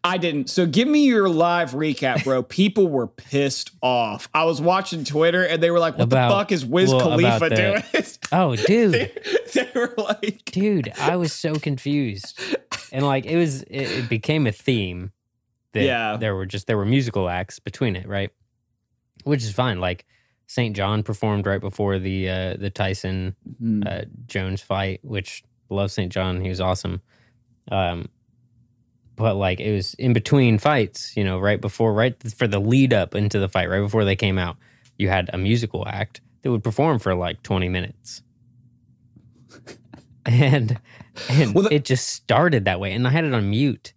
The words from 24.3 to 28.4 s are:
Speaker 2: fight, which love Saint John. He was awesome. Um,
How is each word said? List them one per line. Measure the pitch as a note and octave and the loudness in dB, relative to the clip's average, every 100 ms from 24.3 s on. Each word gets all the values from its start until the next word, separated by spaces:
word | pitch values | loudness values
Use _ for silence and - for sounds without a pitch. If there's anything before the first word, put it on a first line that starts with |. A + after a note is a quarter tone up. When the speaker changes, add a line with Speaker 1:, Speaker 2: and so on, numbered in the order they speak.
| G2+ F#2+ F#2+ | -6 -4 -6
Speaker 2:
fight, | - F#2+ G2 F#2+ | -4 -4 -2 -6
which | C#3 G#2 F#2 - _ _ _ | -8 -8 -8 -16 _ _ _
love | G2 G2 | -4 -2
Saint | - F2+ | -2 -4
John. | F#2 F#2 F2+ | -2 -2 -2
He | F#2+ | -4
was | F#2 | -2
awesome. | F#2 F#2 F2+ F#2 _ _ _ _ _ _ - | -2 -2 -4 -8 _ _ _ _ _ _ -6
Um, | G2 F2+ F2 - _ _ _ | -2 -2 -4 -10 _ _ _